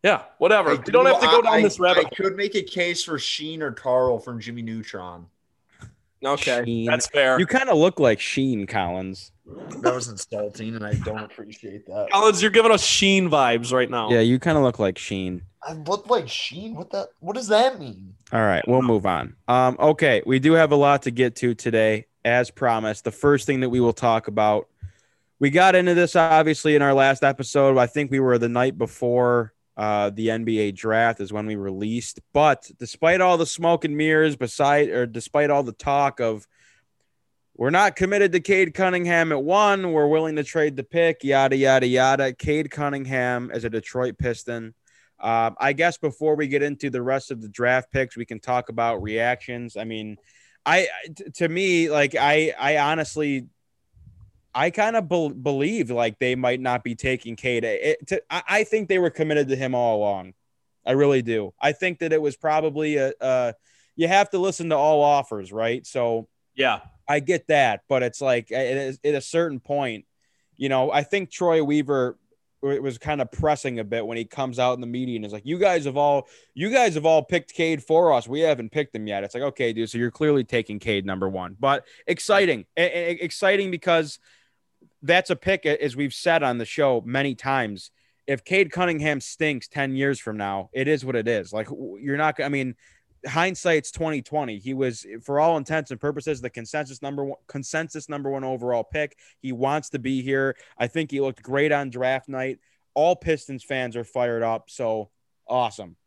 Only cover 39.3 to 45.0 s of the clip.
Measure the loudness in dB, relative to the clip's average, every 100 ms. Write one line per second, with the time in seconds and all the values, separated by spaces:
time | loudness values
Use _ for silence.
39.3 | 0 2 4 4 2 0 2 4 2 0
40.3 | -4 -4 0 -2 -2 -4 0 0 0 0
41.3 | 2 4 4 6 6 4 4 4 2 0
42.3 | -2 -2 -2 -4 -6 -6 -6 -4 -2 -2
43.3 | -2 -6 -8 -6 -6 -6 -4 -4 -4 -6
44.3 | -6 -8 -10 -10 _ _ _